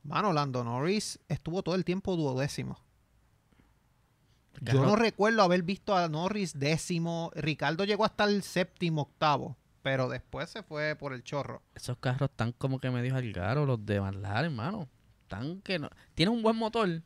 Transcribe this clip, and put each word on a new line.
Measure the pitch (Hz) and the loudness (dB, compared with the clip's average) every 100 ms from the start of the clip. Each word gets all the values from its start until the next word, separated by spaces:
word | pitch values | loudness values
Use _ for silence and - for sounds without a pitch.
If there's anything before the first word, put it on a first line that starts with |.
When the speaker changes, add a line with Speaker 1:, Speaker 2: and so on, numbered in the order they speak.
Speaker 1:
mano, | - 151 202 | -2 0 2
Lando | 151 143 127 | 2 2 0
Norris | 120 120 156 214 - - - | -2 0 2 0 -2 -10 -6
estuvo | 147 - 180 | -6 -2 -4
todo | 185 | 0
el | 185 | 0
tiempo | 175 180 - 180 | 0 -2 0 0
duodécimo. | 147 127 143 - 127 - _ _ _ _ _ _ _ _ _ _ _ _ _ _ _ _ _ - | 0 0 -2 -4 -8 -10 _ _ _ _ _ _ _ _ _ _ _ _ _ _ _ _ _ -10
Speaker 2:
El | 120 | 2
Speaker 1:
Yo | 131 | 4
no | 170 | 6
Speaker 2:
carro | 214 | 6
Speaker 1:
recuerdo | 226 - 208 226 | 4 4 4 6
haber | 185 180 | 6 4
visto | 170 196 - | 2 -4 0
a | 190 170 | 2 2
Norris | 151 185 208 180 147 | -2 -2 -2 -4 -2
décimo. | 139 160 - 170 170 170 165 | 0 0 0 -2 -2 -4 -6
Ricardo | 160 156 147 143 165 | -4 -4 0 0 0
llegó | 202 208 220 | 0 2 2
hasta | - | 2
el | 208 208 | 2 2
séptimo, | - 180 180 _ 175 156 | 0 -2 -2 _ -2 -2
octavo, | 135 _ 156 139 127 127 _ _ | -4 _ 2 2 -2 -12 _ _
pero | 139 135 127 | -2 0 0
después | 123 - 135 160 | -4 -10 -10 -10
se | 233 | -12
fue | - 151 151 147 | -10 -4 -4 -4
por | 143 | -8
el | 127 | -10
chorro. | - 147 120 123 _ | -6 -6 -6 -10 _
Speaker 2:
Esos | - - 123 | -12 -8 -2
carros | 127 131 139 | -2 0 -2
están | - 113 | 0 -4
como | - 139 131 | -2 -2 -2
que | 127 | -2
medio | 123 123 | -2 0
al | 131 120 | -2 -4
garo, | 95 92 135 143 | -4 -2 0 2
los | 117 | 0
de | 104 101 | 0 0
McLaren, | 98 98 101 104 165 | 0 -4 -4 -2 -2
hermano. | 123 131 214 139 _ _ _ _ | -2 -4 -6 -10 _ _ _ _
Tan | 90 135 190 | -8 -6 -8
que | - 180 | -4 -4
no, | 143 - - | -4 -12 -14
tiene | - 170 | 0 2
un | 233 | 4
buen | 220 226 | 2 2
motor | 220 233 202 165 | -2 0 0 0